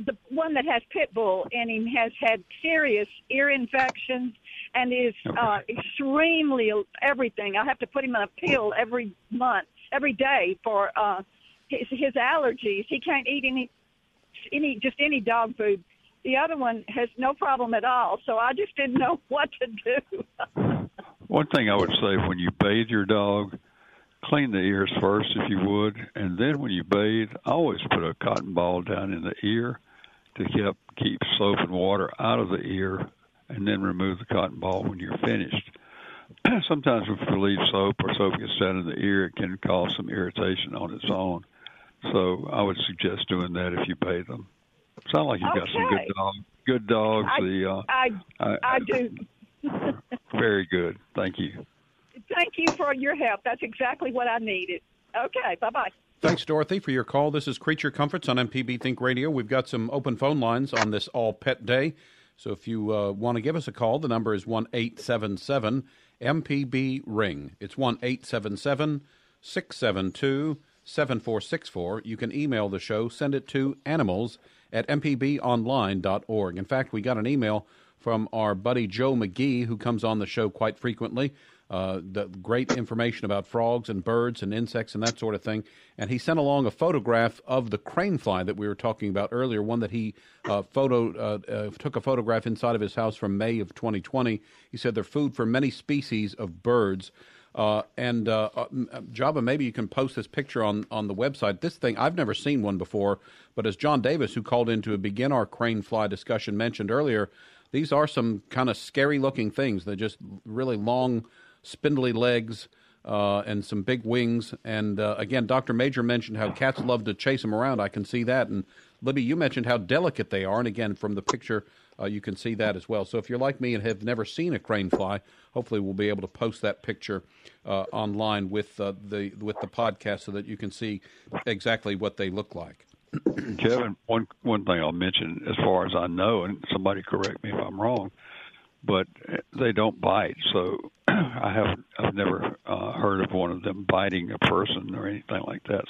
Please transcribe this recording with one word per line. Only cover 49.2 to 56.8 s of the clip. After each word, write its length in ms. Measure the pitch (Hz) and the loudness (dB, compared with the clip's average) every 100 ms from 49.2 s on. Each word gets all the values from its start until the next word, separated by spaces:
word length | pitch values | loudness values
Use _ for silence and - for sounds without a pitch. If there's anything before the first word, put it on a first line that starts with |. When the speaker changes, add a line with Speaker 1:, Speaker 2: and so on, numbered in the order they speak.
| - _ - _ | -16 _ -20 _
Speaker 1:
<laughs> 300 | 294 185 - 101 - 247 - | -6 -2 -4 -4 -10 -14 -6
Speaker 2:
Very 320 | 87 113 101 85 | 0 2 2 2
good. 340 | 90 85 98 _ - | 0 0 -4 _ -4
Thank 240 | 95 87 | -2 -2
you. 260 | 80 - - _ _ _ _ 254 - - | -6 -6 -16 _ _ _ _ -20 -4 -2
Speaker 1:
Thank 180 | 381 - | -2 2
you 100 | 320 | 0
for 200 | - 285 | 2 0
your 220 | 269 277 302 | 0 -2 0
help. 260 | 247 202 | 0 0
That's 200 | - 247 | -4 -4
exactly 480 | 226 - 254 - 254 | -6 -4 -4 -2 -4
what 160 | 247 240 | -2 -2
I 100 | 233 | -2
needed. 440 | 220 190 180 175 - _ _ 220 | -2 -4 -6 -8 -12 _ _ -4
Okay, 400 | 254 508 220 175 | -4 -2 -2 -2
bye-bye. 300 | 233 294 202 - _ _ | -2 -2 -4 -6 _ _
Speaker 3:
Thanks, 240 | 160 170 - | 0 2 0
Dorothy, 340 | 156 147 | 0 2
for 120 | 190 | -2